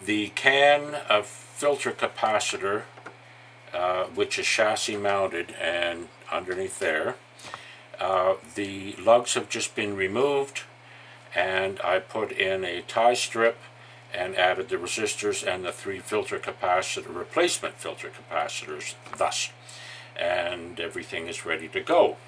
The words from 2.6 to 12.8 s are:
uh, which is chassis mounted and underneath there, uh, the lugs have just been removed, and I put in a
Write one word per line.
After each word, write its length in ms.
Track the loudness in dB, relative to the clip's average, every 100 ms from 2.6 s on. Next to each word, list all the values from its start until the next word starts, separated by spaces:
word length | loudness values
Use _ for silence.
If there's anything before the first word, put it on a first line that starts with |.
| -2 -2 -4 -16 -18 -20 -20 -20 -20 -20 -8
uh, 320 | -2 0 0
which 340 | -2 0 0 0
is 80 | 0
chassis 500 | 4 4 2 -2 -2
mounted 560 | 0 2 2 -2 -6 -4
and 460 | -2 0 0 -2 -10 -16 -6
underneath 480 | -6 -4 -4 -4 -2
there, 380 | 0 0 -2 -4 -12 -18 -14 -14 -14 -20 -18 -6
uh, 360 | 0 2 4 2 -2
the 400 | -6 -4 -4 -10 -2
lugs 340 | 6 6 6
have 140 | -2 -2
just 260 | -4 -4
been 220 | -2 -4 0
removed, 680 | 0 2 2 2 0 -6 -12 -20 -20 -20 -20 -20 -6
and 460 | -2 0 0 0 -2
I 160 | 0 0
put 320 | 0 -4 -4
in 340 | 0 0 0
a 180 | -2 -6